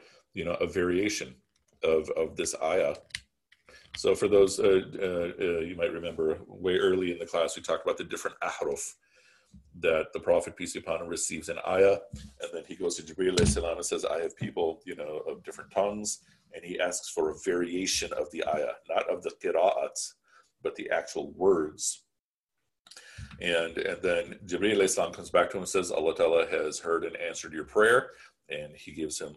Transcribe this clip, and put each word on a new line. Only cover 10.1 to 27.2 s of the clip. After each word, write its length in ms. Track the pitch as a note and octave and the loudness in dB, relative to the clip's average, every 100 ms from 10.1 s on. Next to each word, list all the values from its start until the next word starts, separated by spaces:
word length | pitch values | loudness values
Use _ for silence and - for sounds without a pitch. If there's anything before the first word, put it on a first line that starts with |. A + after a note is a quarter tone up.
the 80 | - | -2
Prophet, 340 | E2+ E2+ - | 4 4 2
peace 200 | - F2 | -6 -8
be 60 | - | -6
upon 200 | E2+ E2 | -4 -4
him, 80 | E2+ | -4
receives 400 | E2 - D#2+ - | -4 -4 -6 -6
an 100 | - - | -6 2
ayah, 300 | F#2 G2 G2+ - - - - | 6 6 6 -2 -16 -16 -14
and 80 | - | -10
then 100 | E2 - | -10 -10
he 80 | - | -4
goes 180 | F2 E2 | -4 -4
to 60 | |
Jibreel 320 | D#2+ - F#2 | -8 -2 2
alayhi 140 | F2+ E2+ | 4 4
salam 300 | E2+ E2+ E2 | 2 0 -2
and 80 | - | -2
says, 180 | E2+ | -2
"I 160 | - D#2+ | -2 -2
have 160 | E2 - | -4 -4
people, 460 | G#2+ F#2 E2 E2 | -6 0 0 -2
you 100 | F#2 | -10
know, 280 | D#2 D2+ D2+ D#2+ | -10 -8 -8 -8
of 160 | C#2+ | -10
different 280 | - D#2+ D2+ | -12 -16 -4
tongues," 500 | G2 G#2 G#2+ G#2 - _ _ _ | 0 0 -2 -6 -8 _ _ _
and 80 | F2 | -16
he 160 | F2 F2+ | -8 -2
asks 300 | F2 F2 - | -2 -2 -6
for 220 | E2+ D#2 | -2 -2
a 40 | D2+ | -2
variation 680 | F#2+ F2 F2 F2+ F#2 - F2+ | -2 0 0 -2 -2 -2 -2
of 180 | - - | -4 -6
the 120 | E2 - | -4 -2
ayah, 280 | D2+ C2 - - | -2 -2 -6 -4
not 200 | E2+ E2+ | -2 0
of 120 | F2 | -2
the 100 | - - | -4 -6
qira'at, 720 | F#2 E2 F2+ - C#2 - - - _ _ _ _ | -2 4 4 2 -2 -6 -10 -12 _ _ _ _
but 120 | - - | -8 -6
the 140 | - | -2
actual 420 | E2+ - E2 C#2+ | -2 -2 -6 -8
words. 720 | D#2 F#2+ E2+ D2+ C#2+ - - _ _ _ _ _ _ _ _ - - - - - - | 2 4 6 2 -4 -6 -6 _ _ _ _ _ _ _ _ -20 -20 -20 -16 -16 -6
And, 380 | F2+ E2+ E2 E2 | 0 0 0 -2
and 240 | F#2+ F2 | -4 -2
then 360 | F#2 E2+ E2+ - F2+ | 0 0 -2 -8 -6
Jibreel 300 | F2 G#2 G2+ | 0 2 4
alayhi 140 | F#2+ | 2
salam 220 | - E2+ | 2 -2
comes 180 | - E2+ | -4 0
back 200 | F2+ F2 | 2 2
to 60 | G2 | -2
him 60 | |
and 60 | F2+ | -2
says, 220 | G2 F2 | -2 0
"Allah 240 | - D#2+ | 0 0
Ta'ala 320 | D#2+ E2 E2 E2 | 2 4 4 2
has 300 | D#2+ D#2 D2+ | 0 -2 -4
heard 260 | E2+ E2 | -2 -2
and 120 | E2 | -2
answered 380 | E2+ | -6